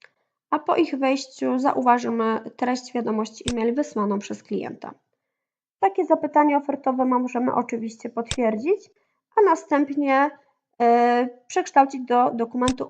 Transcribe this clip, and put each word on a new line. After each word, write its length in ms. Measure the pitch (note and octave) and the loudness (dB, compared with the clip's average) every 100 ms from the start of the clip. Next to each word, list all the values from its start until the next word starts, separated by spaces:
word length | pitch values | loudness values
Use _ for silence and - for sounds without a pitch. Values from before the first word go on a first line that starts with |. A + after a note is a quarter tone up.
| - _ _ _ _ | -20 _ _ _ _
a 80 | D4+ | -4
po 180 | D4+ - | 0 2
ich 220 | D#4+ C4+ | 0 0
wejściu 600 | C4+ C4+ - - C4 B3+ | 0 0 -4 -6 -2 0
zauważymy 920 | C4+ - B3 A#3+ A#3+ A#3 A3 A3+ A3+ - | 0 2 4 2 2 -2 0 -2 -6 -6
treść 360 | B3 B3+ - | -4 -4 -6
wiadomości 520 | B3 A#3 A3 A3 - - | -6 -4 -2 -4 -6 -4
e-mail 220 | A#3+ A#3 | -2 -2
wysłaną 440 | B3 D4 A3 G#3 G3+ | -2 -4 -4 -2 -2
przez 240 | - G#3+ | -6 -12
klienta. 520 | - G3+ F#3+ - - - _ _ _ _ _ _ _ _ | -8 -8 -8 -12 -16 -18 _ _ _ _ _ _ _ _
Takie 240 | G4 G4 | -2 0
zapytanie 520 | E4 D#4+ D#4 D4+ D4 C#4+ | 0 0 2 2 4 2
ofertowe 480 | C#4+ C#4 - B3+ | 0 -4 -2 0
możemy 500 | B3+ B3+ B3+ B3 B3+ | 0 0 0 -2 -2
oczywiście 560 | - A#3+ A#3 A3+ A3 A#3+ | -2 -2 -6 -8 -10 -10
potwierdzić, 800 | A#3+ A#3 - A#3 G#3+ C#4 G4+ - _ _ _ _ - | -10 -8 -4 -2 -2 -2 -4 -4 _ _ _ _ 2
a 60 | |
następnie, 880 | G4 E4 - C#4+ C#4+ C#4 C#4+ C4+ D4 - _ _ _ - | 4 2 0 0 0 -2 0 2 2 -2 _ _ _ 0
e, 480 | A#3 A#3+ A#3+ A#3+ B3 - - | 4 4 4 2 0 -6 -6
przekształcić 600 | - F4+ - C#4 C4+ B3 | -4 2 4 2 0 -2
do 240 | B3 B3 | 2 2
dokumentu 560 | A#3 A3+ B3+ B3+ C4 | 0 -4 -2 -2 -2